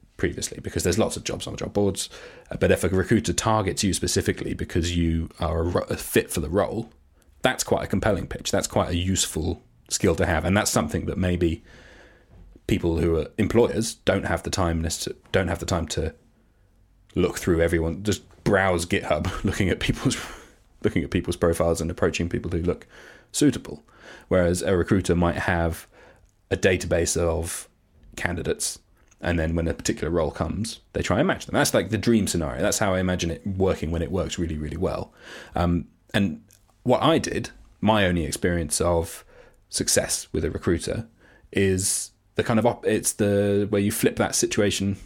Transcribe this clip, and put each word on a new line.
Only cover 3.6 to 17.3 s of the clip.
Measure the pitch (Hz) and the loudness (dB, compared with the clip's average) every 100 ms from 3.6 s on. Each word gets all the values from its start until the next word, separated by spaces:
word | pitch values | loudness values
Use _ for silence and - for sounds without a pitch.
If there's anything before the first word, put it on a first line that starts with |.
| 95 - | 0 0
you | 101 | 0
specifically | 87 90 - 101 - - | 0 0 0 0 -2 -4
because | - - - 87 87 | -6 -4 -2 0 2
you | 82 82 82 - | 2 0 -2 -4
are | 82 82 | -2 -2
a | |
ro-, | 85 87 - | 0 -2 -2
a | - | -6
fit | - - - | 0 0 0
for | - | -2
the | 73 | -2
role, | 92 92 107 113 - _ _ _ _ | 0 0 -2 -10 -14 _ _ _ _
that's | 127 - | -2 0
quite | - 98 | 0 0
a | - | 0
compelling | 101 107 98 - | 0 2 0 -2
pitch. | - - | -8 -4
That's | 98 - | -2 0
quite | - 92 | 0 0
a | 87 | 0
useful | 90 92 - - 80 85 - _ - | 0 0 -2 -2 -4 -4 -10 _ -8
skill | - 98 80 | 0 2 2
to | 87 | 2
have. | 80 90 | 2 2
And | 98 | 2
that's | 101 | 2
something | - 113 90 87 | 2 0 -2 -4
that | 87 | -2
maybe | 90 90 85 80 - - - - - - _ - - - - | 0 2 2 0 -8 -20 -20 -20 -20 -20 _ -20 -20 -12 -2
people | 104 87 82 | -2 0 0
who | 85 82 | 2 0
are | 76 - | -2 -2
employers | 98 - 110 - 113 - | 2 4 4 2 -4 -4
don't | - 98 - | 0 0 0
have | 85 | -2
the | - | -2
time | 85 87 82 | -2 0 0
necess-, | 82 - - - - | -2 -4 -8 -10 -4
don't | 95 90 | -2 0
have | 92 | -2
the | 85 | -2
time | 90 80 | -2 -2
to | - 78 - _ _ _ _ _ _ _ _ _ - | -4 -4 -6 _ _ _ _ _ _ _ _ _ 0
look | 90 | 0